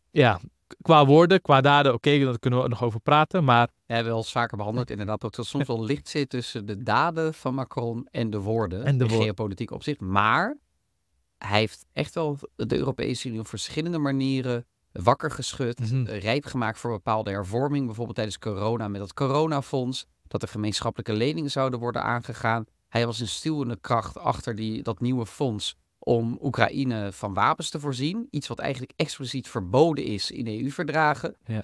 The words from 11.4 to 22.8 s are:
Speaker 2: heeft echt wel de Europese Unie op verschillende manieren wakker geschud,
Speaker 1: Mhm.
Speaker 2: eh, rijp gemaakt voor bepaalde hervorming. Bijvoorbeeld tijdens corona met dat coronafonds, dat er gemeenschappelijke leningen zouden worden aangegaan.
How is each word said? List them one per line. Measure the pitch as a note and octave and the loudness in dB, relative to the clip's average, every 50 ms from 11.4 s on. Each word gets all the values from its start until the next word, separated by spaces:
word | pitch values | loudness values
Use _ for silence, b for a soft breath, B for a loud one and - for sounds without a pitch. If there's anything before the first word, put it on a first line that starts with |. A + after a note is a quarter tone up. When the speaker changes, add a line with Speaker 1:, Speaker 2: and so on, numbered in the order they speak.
| - - G2+ G#2 | -6 0 2 2
Speaker 2:
heeft | A2 G#2+ - - - _ - | 2 0 -4 -12 -20 _ -6
echt | C#3+ D3+ - - | -6 -6 -6 -4
wel | F3 D#3+ D3+ C#3+ C#3+ - - _ | -6 -4 -4 -6 -8 -10 -14 _
de | - - A#2+ - | -8 -4 -2 -2
Europese | - - C#3 B2+ - A#2 A2+ B2 - - | 0 0 -2 -4 -4 -4 -4 -4 -4 -6
Unie | B2+ A2+ A2 | -8 -8 -8
op | A2 | -8
verschillende | - - G#2 - - - D#3 D#3 F3 F3 | -8 -8 -10 -8 -6 -6 -6 -4 -4 -2
manieren | D#3+ D3 C#3 C#3 C3+ C3 C3+ C3+ C3 B2+ B2+ A#2+ A#2+ A#2+ _ _ _ _ _ | -2 -2 0 0 0 0 0 0 -2 -2 -2 -4 -4 -6 _ _ _ _ _
wakker | - - F2 A#2 A#2+ - - D#3 | -6 0 2 2 2 2 0 -8
geschud, | - - C3 - - - C3 A#2 A#2+ - | -6 -6 -8 -8 -4 -4 -4 -4 -2 -4
Speaker 1:
Mhm. | A#2 A2 B2+ C3 B2 | -2 -2 0 0 -2
Speaker 2:
eh, | G#2+ A2 G2+ | -2 -4 -4
rijp | F#2 A2 B2 D3 - | -2 0 0 0 -2
gemaakt | - - B2+ A#2 A2 A2+ - | -4 -4 -2 -2 -2 -4 -4
voor | - A#2+ | -6 -6
bepaalde | A2+ G2 - A2+ A2 A2 G#2+ G#2 | -6 -4 -2 -2 0 0 0 -2
hervorming. | G2 G2+ G2 F#2 G#2+ A#2+ C3+ C#3+ D3 C#3+ C3+ | -4 -4 -4 -2 -2 -2 0 0 0 -2 -2
Bijvoorbeeld | A#2 G#2+ A2+ A#2+ A2 G#2+ | -4 -4 -6 -8 -6 -4
tijdens | - A2 G#2+ F#2+ - | -4 -4 -4 -6 -8
corona | - A2 G2+ F#2+ G#2 A2 A#2 A#2 A2 | -6 -6 -4 -2 -2 -2 -2 -2 -2
met | G2+ G2+ G2+ | -4 -4 -6
dat | G2+ F#2+ - | -8 -8 -4
coronafonds, | - C#3 C3 C#3 D3 D#3+ D#3+ D3+ C#3 C#3 - - C3 B2 B2 C3 - - _ _ _ _ | -2 -2 0 2 2 2 2 0 -2 -2 -2 -2 -2 -2 -2 -4 -6 -10 _ _ _ _
dat | - - G#2+ | -8 -8 -6
er | - | -6
gemeenschappelijke | - - G#2+ G#2 G#2+ G2 - - A#2 - - - - G#2+ | -6 -6 -4 -2 -2 -2 -2 -4 -4 -6 -6 -4 -2 0
leningen | G#2+ A#2+ C#3+ D#3 E3 D3+ C#3 | 0 0 0 0 -2 -4 -4
zouden | - C#3+ C3+ C3 B2 A#2 | -2 0 0 0 -2 -2
worden | A#2+ A#2+ G#2+ - - | -4 -4 -2 -2 0
aangegaan. | A2 A#2+ A#2+ A#2 - A2+ - - A2+ A2+ A#2 A2 _ _ _ | 0 -2 -2 -4 -8 -8 -2 0 0 0 0 -2 _ _ _